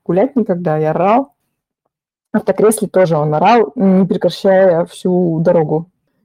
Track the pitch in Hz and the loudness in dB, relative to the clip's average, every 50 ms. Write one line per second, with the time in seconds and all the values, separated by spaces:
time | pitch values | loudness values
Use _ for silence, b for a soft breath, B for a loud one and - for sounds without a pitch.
0 | _ - 170 185 220 269 - 247 214 - 180 175 175 165 151 156 156 156 160 - | _ -2 0 0 0 0 0 -4 -2 -2 -4 -4 -2 -2 -2 0 -2 -2 -2 0
1 | 180 196 220 254 277 - _ _ _ _ _ _ _ _ _ _ _ _ _ _ | 0 2 2 0 -2 -4 _ _ _ _ _ _ _ _ _ _ _ _ _ _
2 | _ _ _ _ _ _ - 214 - - 190 - 196 220 214 - 208 175 - 185 | _ _ _ _ _ _ -6 -4 -2 -2 -2 0 0 0 0 0 -6 -2 0 0
3 | 185 160 165 151 147 156 151 156 170 196 240 240 208 - - - 196 196 190 185 | 0 2 0 -2 -2 -2 -2 0 2 2 4 2 2 -2 -2 -2 0 2 2 2
4 | 190 185 208 180 - 180 - - - 196 190 190 190 185 170 165 175 - - - | 2 0 -2 -2 -2 -4 -4 -2 0 2 2 4 4 4 2 0 -2 -6 -10 -8
5 | - 185 180 180 180 170 160 160 165 180 175 170 156 - 151 160 165 - _ _ | -4 -2 0 0 0 -2 -2 -2 0 0 2 0 0 0 -2 -4 -6 -8 _ _
6 | _ _ _ _ _ | _ _ _ _ _